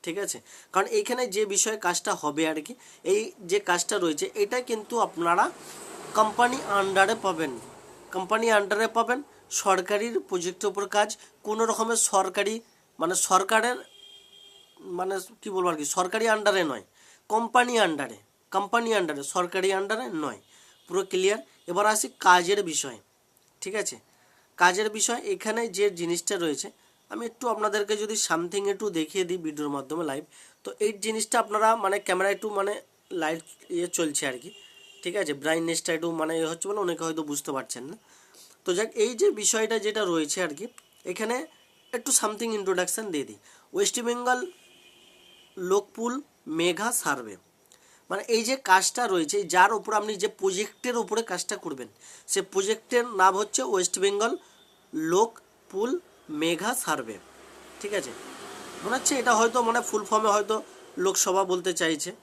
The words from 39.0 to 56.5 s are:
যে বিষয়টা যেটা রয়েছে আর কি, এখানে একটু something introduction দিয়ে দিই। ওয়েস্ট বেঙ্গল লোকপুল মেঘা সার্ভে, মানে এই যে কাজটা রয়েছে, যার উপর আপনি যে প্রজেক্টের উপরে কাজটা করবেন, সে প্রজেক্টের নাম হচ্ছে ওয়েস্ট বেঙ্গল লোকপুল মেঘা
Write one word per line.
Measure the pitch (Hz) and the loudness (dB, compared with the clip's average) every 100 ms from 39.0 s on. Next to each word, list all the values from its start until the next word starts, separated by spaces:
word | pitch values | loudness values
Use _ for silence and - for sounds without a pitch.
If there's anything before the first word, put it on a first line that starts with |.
| 220 226 | 0 4
যে | 403 | 2
বিষয়টা | 220 202 226 220 220 | 2 0 2 0 0
যেটা | 202 214 196 | 0 0 0
রয়েছে | 165 151 190 | 0 0 -2
আর | 175 143 | -2 -4
কি, | 226 - _ _ - | -12 -14 _ _ -10
এখানে | 180 220 247 320 _ _ _ _ | -6 -2 -4 -6 _ _ _ _
একটু | 240 254 | -8 0
something | - 220 214 226 220 | 0 0 -2 -4 -2
introduction | 190 180 180 - 214 | 0 0 0 -2 -4
দিয়ে | 151 117 | -6 -6
দিই। | 104 - - _ | -12 -20 -20 _
ওয়েস্ট | 175 208 247 | -2 0 0
বেঙ্গল | 240 240 247 254 359 - - - - _ - - - - _ - | -2 -2 0 0 -2 -12 -20 -20 -20 _ -20 -20 -20 -20 _ -8
লোকপুল | 180 196 202 - 233 262 - _ - | 2 2 0 -6 -4 -4 -8 _ -8
মেঘা | 160 175 175 220 | 0 2 2 -2
সার্ভে, | 240 160 135 110 95 _ _ _ - _ _ _ | -2 -2 -4 -6 -14 _ _ _ -20 _ _ _
মানে | 190 220 | -6 0
এই | 226 | 0
যে | 226 269 - | 2 -4 4
কাজটা | 190 185 - 240 | 4 4 -2 0
রয়েছে, | 185 151 202 | 0 0 -2
যার | 180 180 196 | 2 6 6
উপর | 220 202 | 4 0
আপনি | 214 208 202 | -2 -2 -2
যে | 208 | -4
প্রজেক্টের | - 196 185 208 - 247 240 | 0 -2 -2 -6 -4 -4 -2
উপরে | 196 214 | -2 -2
কাজটা | 226 - - 196 | -2 -6 -6 -8
করবেন, | 170 135 113 _ - - - | -8 -10 -12 _ -20 -20 -4
সে | 196 | -4
প্রজেক্টের | 190 190 196 220 _ 240 240 202 | 0 -2 0 -2 _ 0 0 6
নাম | 185 190 | 6 6
হচ্ছে | 208 - | -2 -2
ওয়েস্ট | 262 190 180 - | 0 0 0 2
বেঙ্গল | 196 202 233 302 - _ _ _ _ | 0 2 0 -2 -10 _ _ _ _
লোকপুল | 156 160 185 226 - _ _ _ 190 233 349 - - - | -4 2 4 4 0 _ _ _ -4 -2 -2 -6 -20 -10
মেঘা | 151 165 | -2 0